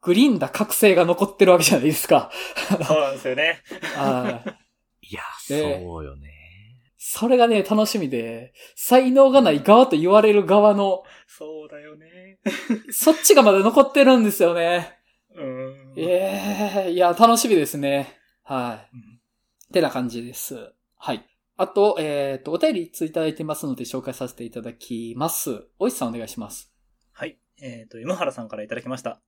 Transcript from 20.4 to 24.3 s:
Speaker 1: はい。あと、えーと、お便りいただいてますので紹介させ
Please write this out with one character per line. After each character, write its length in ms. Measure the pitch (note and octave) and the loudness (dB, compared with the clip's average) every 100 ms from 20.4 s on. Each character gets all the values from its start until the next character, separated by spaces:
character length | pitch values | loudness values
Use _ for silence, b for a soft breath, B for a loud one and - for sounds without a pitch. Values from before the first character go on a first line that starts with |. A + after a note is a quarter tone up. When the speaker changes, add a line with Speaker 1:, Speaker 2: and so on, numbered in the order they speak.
| - B2+ A#2 _ _ _ | -14 -14 -18 _ _ _
Speaker 1:
は 160 | - | -12
い。 120 | A2+ _ _ _ - | -12 _ _ _ -8
あ 100 | F3+ | -4
と、 300 | - G#3 F3 | 0 0 0
え 400 | D3+ C#3+ C#3 C3+ | -4 -6 -6 -8
ー 40 | |
と、 80 | - | -8
お 60 | E3 | -2
便 160 | D#4 | -2
り 80 | G#3+ | -2
い 280 | E3 - D#3 | -8 -8 -8
た 80 | E3 | -4
だ 60 | D#3+ | -6
い 80 | |
て 100 | D#3 | -6
ま 100 | D#3 | -10
す 120 | D3+ D3 | -8 -8
の 80 | |
で 100 | B2+ | -10
紹 160 | A#2+ C3 | -10 -10
介 140 | C3 | -12
さ 140 | B2+ | -12
せ 80 | B2+ | -14